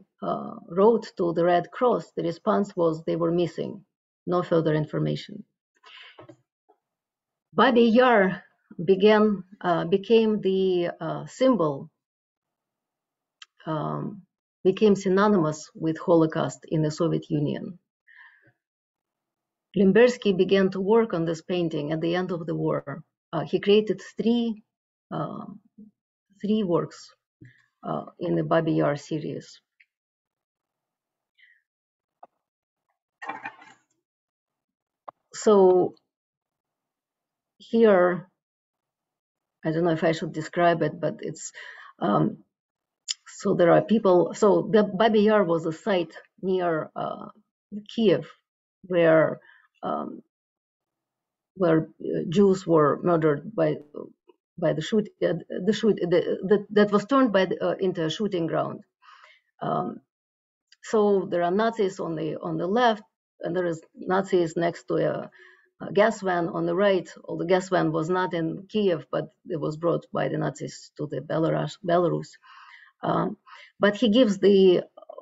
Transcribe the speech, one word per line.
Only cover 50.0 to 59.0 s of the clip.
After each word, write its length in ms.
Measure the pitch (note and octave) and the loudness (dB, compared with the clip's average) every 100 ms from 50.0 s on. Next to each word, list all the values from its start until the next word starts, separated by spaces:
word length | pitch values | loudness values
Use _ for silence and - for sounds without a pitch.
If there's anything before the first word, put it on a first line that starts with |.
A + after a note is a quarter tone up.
| - - - _ _ _ _ _ _ _ _ _ _ _ _ F#3+ | -8 -14 -20 _ _ _ _ _ _ _ _ _ _ _ _ -2
where, 340 | E3+ D#3+ - - | 2 2 0 -8
uh, 220 | - D#3+ E3 | -8 -6 0
Jews 380 | F3+ G3 F#3+ E3+ | 4 4 2 2
were 320 | D#3+ C#3+ - | 2 4 2
murdered 540 | F3 E3 D#3 C#3+ - E3 | 0 2 2 0 -4 -2
by, 220 | D#3 C#3+ - G1+ - _ _ _ _ - | -2 -2 -10 -16 -18 _ _ _ _ -4
by 160 | D#3+ | -2
the 80 | D3+ | -2
shoot-, 280 | D#3 G#3+ G#3+ - | -2 -2 -2 -4
uh, 100 | F3 E3+ - - F#3 | -4 -4 -8 -4 -2
the 80 | |
shoot-, 220 | G#3 A3 - | 0 0 0
the, 420 | F3 F3 - - | 0 0 0 -4
the, 220 | F#3 G3+ - | 0 0 2
that 200 | G#3 G#3 | 2 2
was 140 | G3+ G3+ | 0 2
turned 260 | C4+ B3+ | 2 2
by 140 | F#3+ F#3 | 2 0
the, 180 | - | -2
uh, 120 | F3+ - | -4 -2
into 260 | F#3+ F3 D#3+ | -4 -2 -4
a 40 | |
shooting 380 | - G3+ F3+ D#3+ | -4 -4 -4 -2
ground. 340 | D3+ C#3 - - _ | -4 -4 -10 -18 _